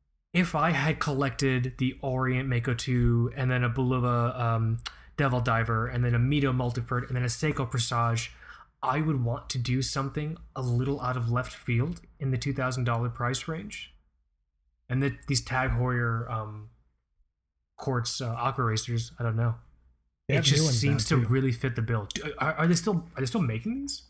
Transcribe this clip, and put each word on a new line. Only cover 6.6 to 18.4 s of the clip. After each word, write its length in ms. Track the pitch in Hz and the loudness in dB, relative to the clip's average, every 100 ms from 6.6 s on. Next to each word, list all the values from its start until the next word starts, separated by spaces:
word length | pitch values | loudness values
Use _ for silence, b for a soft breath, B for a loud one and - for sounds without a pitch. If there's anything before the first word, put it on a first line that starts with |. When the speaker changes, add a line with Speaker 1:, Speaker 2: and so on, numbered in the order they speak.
| 123 120 117 123 123 | 0 -2 -2 -4 -2
Speaker 1:
and 100 | 127 | -2
then 60 | |
a 60 | 123 | -2
Seiko 400 | - 151 143 123 | 0 -2 -2 -2
Presage, 640 | 123 113 120 117 117 - B B B B - | -2 0 0 2 0 -4 B B B B -6
I 180 | 127 143 | -2 0
would 240 | 156 135 | 2 2
want 240 | 117 127 - | 0 -2 -4
to 100 | 127 | -4
do 220 | 120 127 | 0 0
something 560 | 123 139 135 151 151 160 - | 0 -2 -4 -4 -6 -8 -12
a 60 | - | -6
little 400 | 123 120 135 143 | 0 2 2 0
out 160 | 123 127 | -2 -2
of 140 | 117 | 0
left 240 | 120 123 | 0 -2
field 480 | - - 117 147 175 - - | -8 -2 0 0 -4 -12 -8
in 100 | 139 | -4
the 60 | 123 | -2
two 160 | 143 | -2
thousand 320 | 135 127 127 | -2 -2 0
dollar 240 | 123 117 120 | 0 0 -2
price 400 | 117 120 131 - | -2 -4 -4 -4
range. 460 | 160 208 - - - _ _ _ _ _ _ _ _ - | -8 -8 -12 -14 -18 _ _ _ _ _ _ _ _ -4
And 120 | 127 | 0
the, 140 | 139 117 - | 0 -2 -2
these 140 | 131 | -2
Tag 300 | - 131 131 | 0 -2 0
Heuer, 600 | 117 123 123 117 113 113 | 2 2 2 0 -2 -4
um, 380 | 113 107 107 107 _ _ _ _ _ _ _ _ _ _ - | -6 -6 -10 -16 _ _ _ _ _ _ _ _ _ _ -8
quartz, 420 | - 123 117 - | -2 -2 -2 -4
uh, 80 | 120 | -4
aqua 260 | 117 | -2